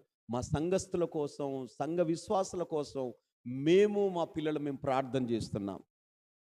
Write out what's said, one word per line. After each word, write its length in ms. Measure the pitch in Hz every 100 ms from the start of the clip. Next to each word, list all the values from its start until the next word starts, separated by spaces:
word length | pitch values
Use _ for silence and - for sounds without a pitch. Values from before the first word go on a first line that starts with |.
| _ _ -
మా 100 | 120
సంఘస్థుల 640 | 110 147 165 185 - 180
కోసం, 640 | 165 160 143 - 143 135 127 -
సంఘ 200 | 143 175
విశ్వాసుల 640 | 165 165 - 196 190 180
కోసం 520 | 165 156 139 135 127 - _ _ 120
మేము, 600 | 131 147 185 208 202 202
మా 160 | 175
పిల్లలు, 340 | 160 160 156 151
మేము 180 | 143 135
ప్రార్థన 540 | 139 131 131 131 120
చేస్తున్నాం. 500 | 117 95 110 98 90 - _ _ _ _ _